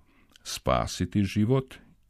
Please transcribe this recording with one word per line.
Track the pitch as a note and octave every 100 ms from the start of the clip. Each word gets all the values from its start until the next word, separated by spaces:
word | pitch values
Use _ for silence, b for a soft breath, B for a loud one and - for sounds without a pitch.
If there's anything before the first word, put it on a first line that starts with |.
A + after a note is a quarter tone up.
| b b b b
spasiti | - - - B1 A1+ - F2+ G#2
život | G2 G#2 G#2+ C3+ C3+ - - _ _